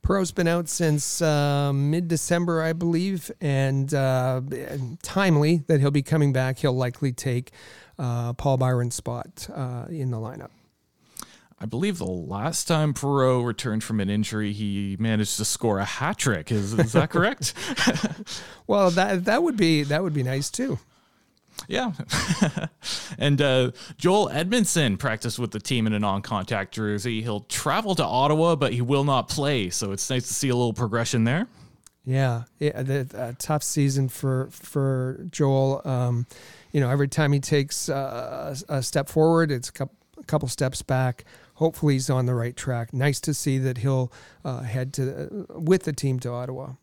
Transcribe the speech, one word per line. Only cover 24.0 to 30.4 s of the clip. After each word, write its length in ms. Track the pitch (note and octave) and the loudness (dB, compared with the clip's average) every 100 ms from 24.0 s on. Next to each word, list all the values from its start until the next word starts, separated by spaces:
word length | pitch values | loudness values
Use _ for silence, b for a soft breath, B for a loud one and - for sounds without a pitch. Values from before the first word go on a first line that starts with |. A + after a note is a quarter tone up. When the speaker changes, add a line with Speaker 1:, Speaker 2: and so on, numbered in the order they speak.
| E3+ G3+ G3+ | 4 4 2
Speaker 2:
Edmondson 680 | C#3 F3+ A#3+ G3 F3 C3 F#2+ | 0 0 2 2 2 2 0
practiced 420 | C3 A2 A#2+ A2+ | -2 -2 -4 -4
with 100 | A#2 | -4
the 100 | G#2+ | -6
team 280 | - B2 A2 | -2 0 2
in 60 | |
a 60 | G#2 | 2
non-contact 760 | G#2 G2 - G#2 F#2 G#2+ G2 - | 0 -2 -2 -4 -2 -4 -4 -4
jersey. 480 | G#2+ G#2 A#2+ A2 | -2 -2 -2 -4
He'll 160 | A2+ G#2 | -4 -6
travel 560 | - - D3 F3 A3 E3+ | -4 -4 0 0 0 0
to 80 | |
Ottawa, 520 | A2 B2 C#3+ D#3 E3+ D#3 | 2 2 4 4 4 4
but 180 | C#3 | 2
he 80 | B2 | 0
will 220 | A#2+ C#3 | 2 2
not 240 | C#3+ C3 G2+ | 4 2 0
play. 440 | - C#3+ C3+ F2+ | -2 2 2 0
So 200 | - G#2 | -2 -4
it's 160 | G2 - | -4 -2
nice 160 | B2+ - | -2 -2
to 80 | |
see 140 | - | -2